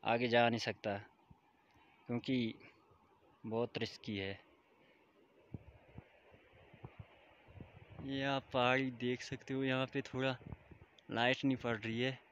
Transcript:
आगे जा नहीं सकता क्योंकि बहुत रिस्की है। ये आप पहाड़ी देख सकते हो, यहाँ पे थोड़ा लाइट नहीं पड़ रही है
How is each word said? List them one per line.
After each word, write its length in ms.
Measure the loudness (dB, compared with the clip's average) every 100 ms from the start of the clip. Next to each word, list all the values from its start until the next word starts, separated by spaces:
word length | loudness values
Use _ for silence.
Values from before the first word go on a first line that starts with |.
आगे 240 | 2 2 6
जा 200 | 6 6
नहीं 120 | 4
सकता 360 | -2 -4 -4 -4 -8 _ _ -20 _ _ _ -20 -20 _ -6
क्योंकि 460 | -4 0 0 -2 -6 -18 -20 _ -20 _ _ _ _
बहुत 340 | -6 -2 -2 -4
रिस्की 380 | -6 -8 -8 -4
है। 160 | -4 -8 -14 -20 _ _ -20 _ _ _ _ _ -18 -18 -18 -20 -20 -20 -20 _ -20 -20 -20 -20 -20 -20 -20 -18 -20 -20 -20 -20 -20 -18 -18 -20 -18 -12 -6
ये 160 | -2 0
आप 160 | 0 0
पहाड़ी 380 | 2 4 4 2 0
देख 220 | -2 -2
सकते 320 | -4 -10 -4
हो, 80 | -2
यहाँ 220 | 2 2 0
पे 160 | -2
थोड़ा 320 | -4 -2 -2 -2 -8 -16 -16 -20 -20 -20 -6
लाइट 340 | 2 4 4
नहीं 120 | 2 0
पड़ 200 | 0 -2
रही 240 | -2 0
है 180 | -2 -2 -12